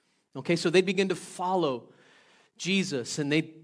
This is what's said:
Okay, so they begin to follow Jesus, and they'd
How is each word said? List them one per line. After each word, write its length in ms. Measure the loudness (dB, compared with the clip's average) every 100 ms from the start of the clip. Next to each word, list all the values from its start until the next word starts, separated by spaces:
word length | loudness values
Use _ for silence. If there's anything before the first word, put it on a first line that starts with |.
| _ _ _
Okay, 220 | -8 -2 0
so 140 | 4
they 100 | 4
begin 300 | 4 2 0
to 40 |
follow 760 | -2 -8 -6 -2 0 0 -2 -8 -20 _ -20 _ _ _ -8
Jesus, 600 | 0 0 0 -2 -4 -4
and 140 | 0
they'd 220 | 0 0 -8